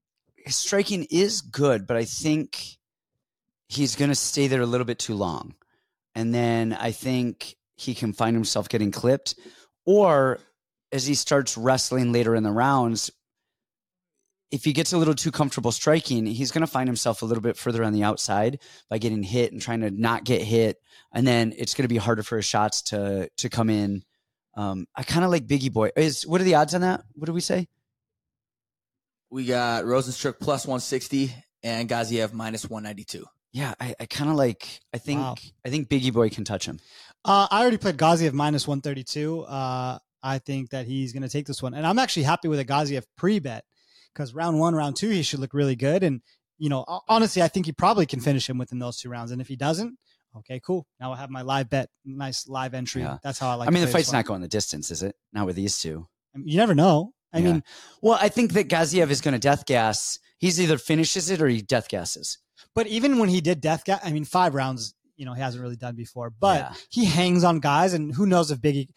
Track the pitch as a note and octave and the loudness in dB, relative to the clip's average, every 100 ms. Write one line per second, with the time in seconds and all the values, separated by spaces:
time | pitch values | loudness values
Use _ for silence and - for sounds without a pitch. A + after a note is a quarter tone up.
0 | _ _ _ _ - - - G3+ G3 G3 | _ _ _ _ -6 -4 0 0 0 -2
1 | D3 D#3+ G3+ G#3+ - - C#3+ A2+ F#2+ A#2 | 0 2 2 0 -6 0 2 2 2 -2
2 | A#2 - D#3 D#3 C#3 - - - _ _ | -2 -4 0 0 -2 -10 -14 -18 _ _
3 | _ _ _ _ _ _ - - C#3 - | _ _ _ _ _ _ -10 -2 -2 2
4 | C#3+ C3+ - - C#3 C3 A#2+ B2 A#2+ A#2 | 2 2 0 0 2 2 2 0 -2 -4
5 | - G#2 F#2 C#2+ - - _ _ _ _ | -4 -2 -2 -4 -10 -20 _ _ _ _
6 | _ A2+ A2+ A#2+ A#2+ A#2 A2+ A2+ A#2 A2 | _ -4 -2 0 2 2 0 -2 -4 -4
7 | B2+ B2+ A#2+ - - - _ - - A#2 | -2 -2 -2 -6 -14 -18 _ -12 -8 -4
8 | A#2+ G2 A2+ A#2 G#2+ A2 - A2+ G#2 - | -4 0 2 2 0 -2 -2 0 0 0
9 | A#2+ C#3 - - - - _ _ - G3+ | 2 2 0 -10 -12 -20 _ _ 4 6
10 | F#3+ D3 C3 A#2+ _ _ _ _ - C#3 | 6 6 4 0 _ _ _ _ -6 -4
11 | B2+ C#3 - C#3+ C3 - A#2+ C3 - C3 | 0 0 2 2 2 0 2 2 2 0
12 | A#2+ A#2+ A#2 A2+ G#2+ G#2+ C3+ C3+ A#2 A2 | 2 2 4 2 2 2 4 4 2 -2
13 | - _ _ _ _ _ _ _ _ _ | -6 _ _ _ _ _ _ _ _ _
14 | _ _ _ _ - C3+ D#3 C#3+ D#3+ F3 | _ _ _ _ -8 -4 0 0 0 2
15 | D#3+ C#3 - - C#3+ - A#2+ - - D#3+ | 2 2 -2 -2 -2 0 -2 0 2 2
16 | - A#2+ A2 A#2 C3 D#3 D#3+ C3 B2+ A#2 | 2 -2 -2 -2 -2 0 0 0 -2 0
17 | A#2+ A2 A2+ A#2 A2+ - B2+ A2+ A2 G#2+ | -2 -2 -2 -2 -2 -2 -4 -2 0 2
18 | G#2 G#2+ - G2+ A2+ C#3 - - - A2 | 0 0 0 0 0 -2 -12 -20 -8 -4
19 | A2+ A2 F#2 B2 A#2+ A2+ A#2 A#2 G#2+ G2 | -2 -2 -2 0 0 -2 -6 -4 -2 0
20 | A2+ A#2 A#2 A2+ G#2 A2+ A2 - _ - | 0 0 0 0 2 4 2 0 _ -20
21 | _ - C3 A#2+ A2+ - B2 - B2+ A#2 | _ 0 2 4 2 -2 -6 -2 0 0
22 | G2+ A2 G#2 A2+ G2+ G#2+ G#2+ - - G#2+ | 2 0 0 -4 0 2 2 0 -4 -4
23 | G2+ G2 F2 - A#2 - A2 G#2+ G2+ G2+ | -2 -2 -4 -6 -6 0 2 2 0 -2
24 | - _ _ _ _ - G2+ F#2+ - - | -8 _ _ _ _ -8 -6 -6 -8 -10
25 | B2+ E3 F#3 F3 A2 C#3 C3 A2 G#2+ - | -2 0 4 2 2 0 0 0 0 2
26 | D#3 C3 - F3 F#3 D3+ D3+ F3+ F3+ F#3 | 0 0 -2 0 4 4 4 2 0 -2
27 | - - D#3 E3+ - F#3 F3 _ _ _ | -6 -10 -6 -4 -2 -2 -2 _ _ _
28 | _ _ _ _ _ _ _ _ _ _ | _ _ _ _ _ _ _ _ _ _
29 | _ _ _ B2+ B2 B2 A#2+ A#2 G#2+ B2+ | _ _ _ -8 -2 0 0 0 0 0
30 | B2+ B2 C#3+ - C#3+ C3+ D3 B2+ - C3 | 0 -4 -4 -4 -2 -2 -2 -6 -2 -4
31 | - C#3 C3+ A#2+ _ _ A2+ A2+ A#2 A#2 | -2 -2 -2 -6 _ _ -6 -4 -2 -2
32 | A2 A#2 A2 A2+ A2+ A2 - A2 G#2+ G2+ | -2 -2 -2 -4 -8 -8 -8 -10 -12 -14
33 | A2 - - _ _ B2+ C#3 - B2 - | -14 -16 -16 _ _ -8 -8 -6 -10 -10
34 | - - D3 D#3 C3 G#2 - - _ A#2+ | -10 -4 0 2 2 0 -10 -18 _ -12
35 | - C#3+ C3 A#2+ - _ B2 D3+ C3+ C#3 | -6 -4 -4 -8 -14 _ -6 -4 0 0
36 | B2+ A#2 A2 - G2+ G2 - - _ - | 0 2 2 0 -6 -6 -6 -10 _ -20
37 | - _ - G3 G3 G3+ B3 A3 G3+ C#3+ | -20 _ 2 4 4 4 4 2 0 2
38 | D#3+ E3+ D#3+ C3+ D3 D3 D3+ C#3 C#3+ C3+ | 4 4 2 0 0 0 -2 -4 -4 -8
39 | B2 D3 D3+ E3 - C3+ C3 B2+ B2+ B2+ | -8 -6 -4 -6 -8 -6 -4 -4 -6 -8
40 | _ _ C3 C3+ - C3+ B2+ C3+ A#2+ C3+ | _ _ -6 -6 -4 -8 -6 -8 -6 -6
41 | C3 B2+ C3 D3 C#3+ C#3 B2+ B2+ D#3+ A3+ | -6 -6 -6 -6 -6 -8 -8 -2 0 2
42 | C4 F3 C#3 F3 E3 D3 B2 C#3+ D3 C#3 | 0 0 2 2 0 -2 0 -2 0 -4
43 | - - F3+ G#3 C3+ A2+ - _ _ _ | -8 -4 0 0 -2 -12 -16 _ _ _
44 | _ - C3+ C3 E3+ D#3 E3+ D#3+ D3 C3+ | _ -10 -10 -4 0 2 2 2 -2 -2
45 | G#3+ G3 C#3+ C#3 C3+ C#3 C#3+ B2 C3+ F3+ | 0 0 0 -4 -4 0 0 2 2 2
46 | F3+ B2+ _ _ _ - D3+ C3+ C3 F3+ | 2 0 _ _ _ -6 -2 -2 -4 -8
47 | - A3+ A3 F#3 E3+ G3 E3 D3 F3+ A3 | 2 4 4 4 2 2 -4 0 2 4
48 | D#3 C3 C3+ C#3 - B2+ B2 B2 B2 A#2 | 2 0 0 0 0 -6 -6 -6 -8 -8
49 | B2 A#2+ A#2 B2 C3 B2+ C#3 E3+ A#3 B3+ | -12 -10 -8 -10 -10 -4 -2 0 -4 -10
50 | _ _ _ A2+ - B2+ - F#3 - - | _ _ _ -20 -14 -12 -6 -6 -6 -12
51 | B2+ B2+ C3+ C3 B2+ C3+ B2 C3+ B2 _ | -10 -10 -10 -10 -2 -2 0 -2 -4 _
52 | C3+ C3+ C#3 B2+ - C3+ C3 B2+ B2 C3 | -16 -10 -8 -8 -8 -8 -6 -6 -8 -6
53 | C#3+ C#3 C#3 B2+ C3 A#2+ A#2+ F3 D3+ E3 | -6 -8 -8 -4 -4 -2 2 2 4 2
54 | - B2+ A2+ F#2+ E2+ G#2+ - D2+ D2+ D#2+ | 2 0 0 -4 -4 -4 -4 -6 -8 -6
55 | F#2+ - _ G#2+ F#2+ F2+ G2 - E2 D#2+ | -8 -8 _ -6 -4 -2 -4 -4 -6 -8
56 | E2+ _ _ C3+ D#3 D#3+ A3+ D3 F#3 D#3 | -12 _ _ -12 -2 2 4 6 6 6
57 | G3+ _ _ E3 F3 D#3+ - - - - | 2 _ _ 0 2 2 -2 -18 -20 -2
58 | A3 A3+ G#3 A#3 A3+ F3+ E3 E3 E3 F3+ | 2 4 2 2 2 2 2 2 2 4
59 | D#3 C#3 D3+ B2+ C#3+ C#3 - B2 A2 G#2+ | 4 2 0 2 2 2 2 2 2 0
60 | - - _ - F3+ E3 E3+ D3+ - D#3+ | -4 -8 _ -2 0 2 2 2 2 2
61 | D#3+ F#3+ E3 F#3 C#3+ A#2 G2+ B2 - G2 | 2 0 -2 2 2 2 0 -2 -2 -6
62 | E2+ - - - _ _ - A3+ G#3+ A3+ | -6 -8 -10 -12 _ _ -8 -4 -2 0
63 | C#4 B3+ G#3 F3+ D#3+ E3+ D#3 D#3+ - G3 | 2 4 4 2 2 0 0 -2 0 -2
64 | F#3 D3+ D3 F3+ F3+ C#3 C3 B2+ G#2+ _ | -2 -4 0 2 2 2 -2 -4 -10 _
65 | _ - C3 B2 C3+ B2 B2 A#2+ B2 A#2 | _ -16 -12 -6 -6 -6 -10 -10 -10 -10
66 | A2+ B2 A#2 A2+ G3 E3 C2+ - - A#3+ | -12 -12 -12 0 2 2 0 -12 -8 0
67 | G#3 D#3 F3+ F3+ F3 D#3+ C#3+ D3 F#3 F3 | 2 4 4 6 6 4 4 4 4 2
68 | D3 B2+ G3+ F3+ D3+ C3+ D3 C#3 C3 | -2 0 4 4 2 2 0 0 -2